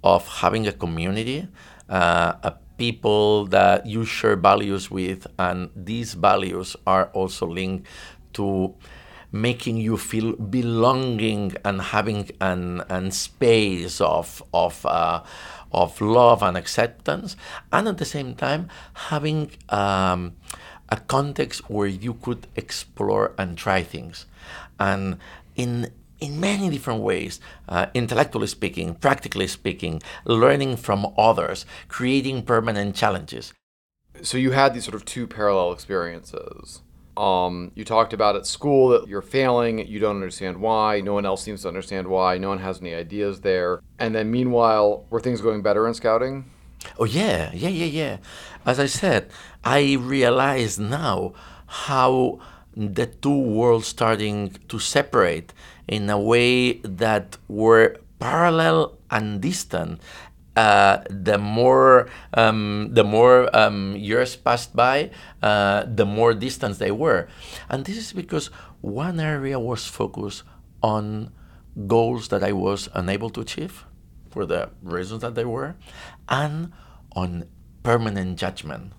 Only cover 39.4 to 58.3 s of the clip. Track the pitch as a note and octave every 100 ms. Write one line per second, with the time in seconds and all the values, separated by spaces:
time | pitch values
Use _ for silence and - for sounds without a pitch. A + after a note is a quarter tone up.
39.4 | C3 A#2+ A#2 A2 G2 G#2 G#2+ G2+ F#2 -
40.4 | F#2+ F2+ A2 A2 A2 G#2 F#2+ G2+ G2 F#2+
41.4 | - G2+ F#2+ F2+ - F#2+ F#2 F#2+ F#2 F#2
42.4 | F#2+ G2 F#2+ F#2 F2+ E2 E2+ G2+ G2+ F#2+
43.4 | G2+ F#2 F2+ F2+ - - A#2 A2 G#2+ A#2+
44.4 | B2+ A#2+ A2+ A2 G#2 G#2 - A#2 B2+ A#2
45.4 | A2 G#2+ G#2 G#2 A2+ A2+ A#2 A2+ C3 C#3
46.4 | C3 - - - - - A2 C3 G#3+ F2
47.4 | D#2+ F2 E3+ F3 E3+ D3+ C#3+ G2 - -
48.4 | - - - B2+ C#3 - F#3+ A2+ - -
49.4 | - - A#2 C#3 C#3 C3+ B2 C3+ A#2+ B2+
50.4 | C#3 C3 A2+ - G#2 C#3+ D3+ F#2 F#2 -
51.4 | - - - - - C3+ B2+ C3 B2 -
52.4 | - - - - G#2+ G2 A#2+ - C#3 C#3+
53.4 | B2+ G#2+ A#2+ A#2 A2 - A2+ G#2+ G#2+ G#2
54.4 | G2 - - A2 - C#3+ C#3 A#2+ F2+ E2
55.4 | - - - - - G#2 G2+ G#2 G#2+ A#2+
56.4 | A#2+ B2+ B2 A#2+ A2 F2+ A2 G#2+ - -
57.4 | - G2+ A2 A2+ A2+ - - - B2